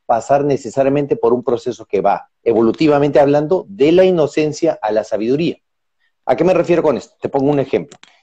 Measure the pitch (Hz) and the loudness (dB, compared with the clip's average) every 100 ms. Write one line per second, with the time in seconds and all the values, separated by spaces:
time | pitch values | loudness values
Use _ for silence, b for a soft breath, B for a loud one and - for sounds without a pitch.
0 | - 117 - 143 143 131 110 135 135 143 | -4 -4 0 0 0 -2 -4 -2 0 0
1 | 143 139 117 123 123 117 123 110 - 98 | -2 -2 0 0 -2 -4 -6 -10 -6 -2
2 | 98 90 - _ 117 113 113 110 156 143 | 0 -2 -6 _ -2 2 2 2 2 2
3 | 147 151 139 147 156 185 - 98 147 180 | 2 2 2 2 0 -4 -4 0 2 4
4 | 185 175 143 160 151 143 165 - 107 107 | 4 2 0 -2 -4 -2 -4 -2 -2 -4
5 | 104 101 113 147 156 - _ _ _ _ | -4 -4 -2 -2 -2 -6 _ _ _ _
6 | _ _ - 127 175 175 170 165 147 107 | _ _ -4 0 2 2 2 0 0 -2
7 | - _ - 139 139 143 127 104 78 - | -8 _ -6 -2 0 0 -2 -4 -6 -16
8 | b b | b b